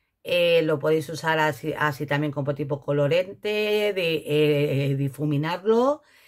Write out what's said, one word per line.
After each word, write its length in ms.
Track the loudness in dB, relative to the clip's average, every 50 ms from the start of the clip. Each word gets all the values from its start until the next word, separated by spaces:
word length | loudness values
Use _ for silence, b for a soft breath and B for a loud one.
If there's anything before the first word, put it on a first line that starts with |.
| _ _ _ _
eh, 400 | _ -2 0 2 4 4 4 4
lo 160 | 4 2 -2 0
podéis 300 | 2 0 0 0 0 -4
usar 320 | -10 -4 -2 0 0 2
así, 340 | 2 0 0 -4 -6 -6 -2
así 300 | 0 -2 -2 -2 -4 -4
también 240 | -2 -2 -2 -2 -2
como 240 | -4 -4 -4 -4 -4
tipo 260 | -4 -4 -4 -6 -6
colorete, 1120 | -4 -2 0 2 2 2 2 0 0 -2 -8 -8 -6 -4 -2 -2 0 0 0 0 0 0
de, 300 | 0 0 0 0 -2 -2 -2
eh, 680 | 0 2 2 4 4 4 2 2 0 0 0 0 0 0
difuminarlo, 1080 | 0 -2 -4 -2 -4 -2 0 0 0 0 -2 -4 -2 0 2 4 4 4 2 0 -2 b b b b b